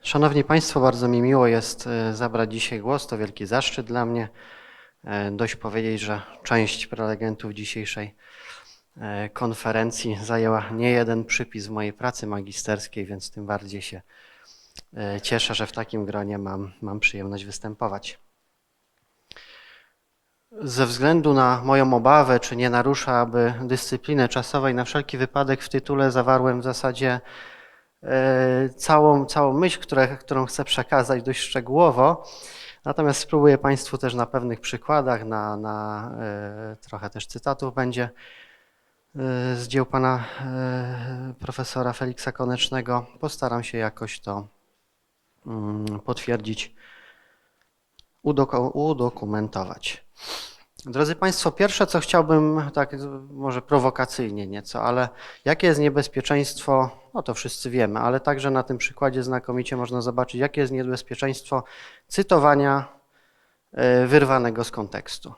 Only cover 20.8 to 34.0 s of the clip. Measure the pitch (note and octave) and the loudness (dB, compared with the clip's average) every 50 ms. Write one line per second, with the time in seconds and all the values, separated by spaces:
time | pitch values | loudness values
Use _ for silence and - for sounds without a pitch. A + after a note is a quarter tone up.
20.8 | C3+ A#2 A#2+ A#2+ C3 D3 E3 E3+ D3 D3+ C#3+ C3+ C3 B2 B2+ B2 B2 C3 C3+ C#3 | 0 0 0 2 4 4 4 6 4 4 6 6 6 4 4 2 2 4 6 6
21.8 | C3+ C3 B2+ A#2+ A2+ B2+ C#3+ D3+ C#3+ C3 B2+ A#2+ - - B2 A#2+ B2 B2 A#2+ A#2+ | 6 6 4 4 6 8 8 8 8 6 4 2 2 -2 -4 -2 0 2 2 2
22.8 | A#2+ C3+ C#3 - - - B2+ A#2+ A#2+ A#2+ A2+ A#2+ A#2 A#2+ A#2+ A2+ B2+ B2 C3 B2+ | 2 2 0 0 0 0 2 2 2 2 2 2 2 2 0 -2 -4 -4 -4 -4
23.8 | - - C3 B2 - - D3+ C#3+ B2+ A#2+ - C3 A#2+ - - C#3+ C3+ C3+ B2 B2 | -2 -4 -6 -6 -4 -2 2 2 2 2 2 -2 -4 -2 -2 0 0 2 0 0
24.8 | B2 - - D3 C#3+ - - B2+ C3 - - C#3+ C#3 C3+ C3+ C3 - - - C3+ | -2 -2 -2 -4 -4 -4 -2 -4 -4 0 0 0 2 2 0 -2 -2 -4 -4 -4
25.8 | C3 - C#3+ C#3 C#3 C3+ B2 B2+ A#2+ B2 C3 B2+ B2+ C3 B2 B2 A#2+ C3 B2 - | -2 0 0 2 2 4 4 2 4 4 4 4 4 2 2 0 -2 -4 -4 -2
26.8 | - C3 B2 A#2 C3+ C3 B2 B2 - - - - - - - - - - _ _ | -2 -4 -2 0 0 0 0 -2 -4 -12 -20 -20 -20 -20 -20 -20 -20 -20 _ _
27.8 | _ _ _ _ - - C3 C3 C3 C3+ C3 B2+ C3 B2+ B2+ B2+ C3+ C3 B2+ - | _ _ _ _ -6 -2 0 2 4 4 4 4 4 2 2 2 0 -2 -4 -6
28.8 | - - D#3 D3+ D3+ D3+ D3 C#3 C#3 C3 - D#3 C#3+ C#3 C3 C#3+ F3+ F3+ - - | 2 4 6 8 8 8 8 6 4 0 2 2 2 4 4 2 2 0 0 -2
29.8 | - - D3+ C3+ C3 B2+ C#3 C3+ - - C#3+ C3 C3 B2 - - C#3 - - - | -6 -2 2 4 4 2 2 -8 -6 -4 -2 -2 -2 -2 -4 -6 -2 -2 0 -2
30.8 | B2+ - - C3+ B2 A#2+ C3+ B2 A#2 C3 B2+ - - - - C3+ A#2+ A#2+ C3 D#3 | 0 2 2 2 4 2 0 -2 0 -4 -4 -4 -4 -4 -4 -6 -4 0 4 6
31.8 | F3 E3 B2 B2 B2+ D3+ F3 - - - - - - - - - - - - _ | 6 6 8 6 6 6 4 2 -6 -18 -20 -20 -20 -18 -18 -18 -18 -18 -20 _
32.8 | _ C#3+ C#3 - D#3 C#3+ C#3 - - - - D3+ C#3+ D3 C#3 C3+ - C#3 C#3 C3 | _ -6 -2 2 2 2 2 0 -2 0 2 6 8 8 8 6 4 2 0 0
33.8 | - - - C3 | -2 -6 -6 -4